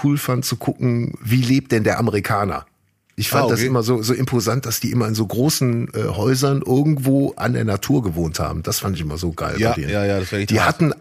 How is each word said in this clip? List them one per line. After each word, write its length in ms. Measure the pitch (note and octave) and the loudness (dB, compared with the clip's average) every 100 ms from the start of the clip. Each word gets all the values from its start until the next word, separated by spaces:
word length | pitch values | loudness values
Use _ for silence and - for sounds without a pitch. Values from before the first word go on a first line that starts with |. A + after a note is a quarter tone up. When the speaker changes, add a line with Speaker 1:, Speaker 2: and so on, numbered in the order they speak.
| C#3+ | 0
Speaker 1:
cool 120 | C#3+ | 0
fand, 280 | - B2+ - | 0 -2 -2
zu 100 | A#2 | -4
gucken, 600 | - - B2+ A#2+ A#2+ - | -4 -2 0 0 -2 -6
wie 200 | A2+ B2+ | 0 2
lebt 320 | A#2+ C3+ C3 | 4 2 2
denn 100 | A2+ | 2
der 160 | G#2+ G2 | 2 2
Amerikaner? 640 | A#2 G2+ F#2+ G#2 G2+ D2 - _ _ _ _ - | 0 0 0 0 -2 -4 -10 _ _ _ _ -6
Ich 120 | G#2+ | -2
fand 160 | B2 B2+ | 2 2
Speaker 2:
Ah, 40 | |
Speaker 1:
das 100 | A2+ | 2
Speaker 2:
okay. 80 | B2+ | 2
Speaker 1:
immer 160 | B2+ | 2
so, 180 | A2 B2 | 2 0
so 120 | A2 | 0
imposant, 520 | B2 C3 B2+ G#2+ B2 A#2+ | 0 0 0 0 -2 -2
dass 140 | A2+ | -4
die 100 | A2+ | -2
immer 140 | A#2 A2 | 0 0
in 80 | A2 | 0
so 120 | G#2+ | -2
großen, 640 | G#2 C#3+ - B2+ A#2 A#2 | 0 0 2 0 0 -2
äh, 100 | G#2+ G#2+ | -4 -4
Häusern 540 | - B2+ C3 C#3 C#3 - | 0 0 2 2 0 2
irgendwo 680 | B2+ D3 D3 C3 C3+ C#3 - | 2 2 2 2 2 2 -2
an 180 | A2+ | -2
der 120 | A#2+ A2 | 0 0
Natur 360 | G2 - C#3+ | -2 2 0
gewohnt 360 | G#2 E2 E2 - | 0 -2 -2 -2
haben. 240 | D2+ D#2 | -4 -4
Das 160 | D#2+ - | -4 -4
fand 160 | G2+ F2 | -4 -4
ich 60 | |
immer 160 | D2+ D2+ | -6 -4
so 160 | F2 | -4
geil 220 | D#2+ D#2 C#2+ | -4 -4 0
Speaker 2:
Ja, 100 | A2 | 0
Speaker 1:
bei 40 | A#2 | 0
denen. 140 | D2 | -2
Speaker 2:
ja, 140 | G2+ G2+ | -2 0
ja, 140 | G2 | -2
das 100 | F#2 | -2
war 80 | G#2 | -4
echt 100 | G#2 | 0
Speaker 1:
Die 100 | A2 | 2
Speaker 2:
hart. 100 | - | 2
Speaker 1:
hatten 240 | D#3+ D#3+ - | 2 0 2